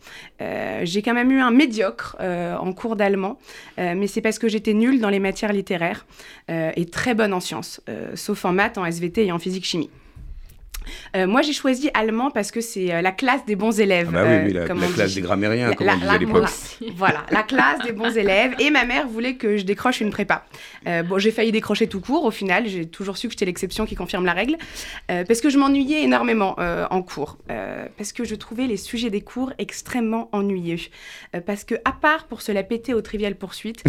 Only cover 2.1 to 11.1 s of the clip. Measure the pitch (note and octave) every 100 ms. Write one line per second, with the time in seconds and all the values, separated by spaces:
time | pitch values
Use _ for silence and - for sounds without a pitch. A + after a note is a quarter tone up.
2.1 | - F#3 F3 F3 F3 F#3 F#3+ A#3 G#3+ G3+
3.1 | G3 F#3+ C4 - - - - F3 F3 G3+
4.1 | A3+ A3 G#3+ A3+ G#3+ A3 G#3 A#3 C4 G#3
5.1 | G3 F#3+ F#3+ G#3+ G3+ F#3+ F3+ E3+ G#3 -
6.1 | - - - - E3 D#3+ - E3+ - B3+
7.1 | A3 G#3+ F3+ - D#3+ F3+ - - G#2+ -
8.1 | - - G3+ F#3+ F3+ A3 A3+ E3+ E3+ F3
9.1 | G3 G#3 E3+ F#3 F#3 F3+ F3 - - -
10.1 | - - - - - - - - - -